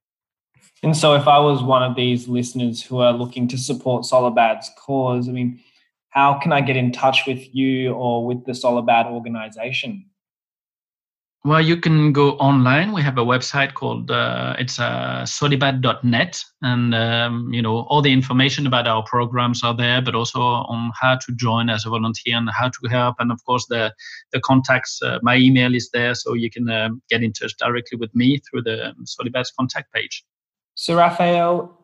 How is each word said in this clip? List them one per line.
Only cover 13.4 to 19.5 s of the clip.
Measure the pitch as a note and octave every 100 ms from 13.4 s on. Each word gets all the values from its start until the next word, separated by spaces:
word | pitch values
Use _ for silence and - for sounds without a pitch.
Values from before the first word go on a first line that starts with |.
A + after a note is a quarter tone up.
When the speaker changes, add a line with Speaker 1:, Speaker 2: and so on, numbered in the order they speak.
| - C#3+ C#3
Speaker 2:
called, | C3+ B2+ A#2 A#2
uh, | A#2+ A#2+ B2 B2+ B2+
it's, | B2+ -
uh, | A#2+ B2 B2+ B2+
solibad | B2 - C#3+ C#3 C#3 C3
dot | B2+ A2
net, | B2 A#2 F3+ - - _
and, | B2+ A#2+ A#2+ A2+
um, | A2+ A#2 A#2+ A#2+ A#2
you | A#2
know, | A2 A#2 A#2
all | D3
the | C#3+
information | C3 C3 B2+ C3+ - C3+
about | B2+ A#2+
our | A2
programs | G#2+ B2 A#2 B2 A#2+